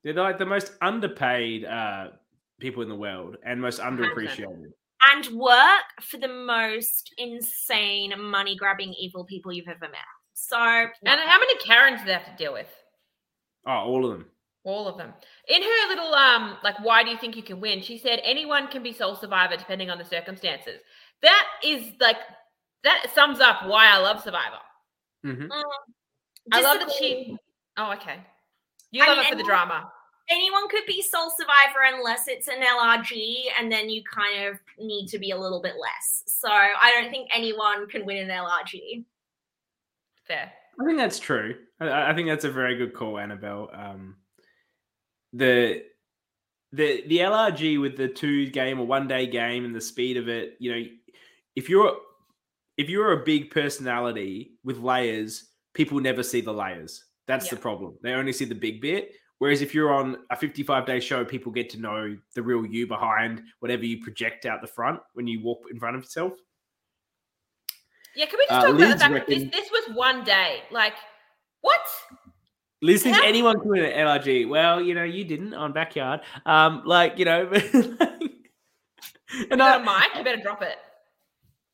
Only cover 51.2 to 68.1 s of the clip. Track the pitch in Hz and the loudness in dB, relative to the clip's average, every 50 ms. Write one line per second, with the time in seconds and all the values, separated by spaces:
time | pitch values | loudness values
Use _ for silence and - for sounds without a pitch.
51.2 | _ _ _ _ _ _ _ 139 - - 180 196 214 190 - - - _ _ _ | _ _ _ _ _ _ _ -10 -4 2 4 4 4 4 2 -2 -12 _ _ _
52.2 | _ _ _ _ _ _ _ _ _ _ _ - 143 147 180 202 214 208 170 143 | _ _ _ _ _ _ _ _ _ _ _ -6 -6 -2 0 0 2 2 2 2
53.2 | 123 156 156 147 139 - - 160 147 143 143 - 135 127 120 120 123 120 113 107 | 2 0 0 0 0 -2 -2 -2 -2 -2 -6 -6 -6 -4 -4 -2 -4 -4 -4 -6
54.2 | 101 95 92 104 - _ _ _ _ 127 123 104 117 127 127 127 123 113 110 110 | -8 -8 -10 -12 -14 _ _ _ _ -10 -10 -4 -2 0 0 2 0 -2 -4 -4
55.2 | 107 110 110 - - _ _ _ _ _ _ - 151 143 139 143 131 131 123 123 | -6 -8 -10 -14 -18 _ _ _ _ _ _ -2 -2 0 0 -2 0 0 -2 -2
56.2 | 120 123 - 120 113 110 104 104 98 95 90 85 80 80 - - _ _ _ _ | -4 -2 -2 -4 -4 -4 -8 -6 -8 -8 -10 -12 -16 -18 -20 -20 _ _ _ _
57.2 | _ - 131 131 - - 123 - - 120 104 90 98 85 - _ - 120 127 131 | _ -4 -4 -4 -4 -8 -10 -8 -8 -8 -8 -8 -10 -14 -16 _ -8 -6 -4 -4
58.2 | 135 135 123 - 139 113 117 101 120 110 110 110 123 147 175 202 - - - _ | -4 -4 -4 -6 -6 -8 -6 -6 -6 -8 -6 -6 -6 -6 -6 -6 -8 -10 -18 _
59.2 | _ _ _ _ 135 143 147 139 143 139 - 151 151 147 139 139 135 131 127 - | _ _ _ _ 2 2 2 2 0 -2 0 0 2 2 2 2 0 -2 -6 -10
60.2 | - _ 123 - 156 143 - 143 135 - 139 131 127 131 127 123 123 - - 127 | -8 _ -6 -6 -6 -6 -6 -6 -2 0 0 0 0 -2 -4 -4 -2 -2 -4 -4
61.2 | 120 - 135 123 - 120 110 120 117 - - 110 113 107 107 110 107 104 104 98 | -4 -4 -8 -10 -10 -8 -6 -6 -8 -8 -10 -12 -8 -8 -6 -6 -6 -8 -10 -12
62.2 | _ _ _ 123 113 120 123 117 110 101 104 117 120 - 110 - 117 110 107 110 | _ _ _ -6 -2 0 0 0 -2 -4 -4 -6 -4 -4 -4 -4 -2 0 0 0
63.2 | 113 117 113 113 113 - _ _ 120 117 123 117 113 117 117 113 - 117 101 - | 0 -2 -4 -10 -14 -20 _ _ -4 -4 -4 -2 -4 -6 -6 -8 -10 -14 -8 -6
64.2 | 117 113 - - - 120 110 - 113 - - 120 117 135 160 113 _ _ _ 120 | -6 -6 -6 -6 -8 -6 -6 -6 -10 -14 -8 -4 -4 -4 -4 -4 _ _ _ -10
65.2 | 123 120 113 110 107 117 117 - - - 127 113 117 117 127 131 127 - - 160 | -8 -6 -6 -6 -4 -6 -6 -6 -10 -18 -14 -8 -8 -8 -8 -8 -12 -10 -8 -6
66.2 | 175 185 185 - _ _ _ _ _ _ _ _ _ _ _ _ _ _ _ _ | -6 -6 -8 -12 _ _ _ _ _ _ _ _ _ _ _ _ _ _ _ _
67.2 | _ _ _ _ _ _ _ _ _ - - _ _ _ _ _ _ _ | _ _ _ _ _ _ _ _ _ -16 -16 _ _ _ _ _ _ _